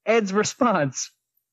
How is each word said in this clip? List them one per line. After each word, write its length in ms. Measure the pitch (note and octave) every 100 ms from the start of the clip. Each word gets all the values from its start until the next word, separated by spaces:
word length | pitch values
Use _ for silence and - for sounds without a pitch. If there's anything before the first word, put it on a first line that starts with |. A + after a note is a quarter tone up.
Ed's 300 | - A3+ G3+
response, 760 | G3 G#3 - A#3+ F#3 C#3 - - _ _ _ _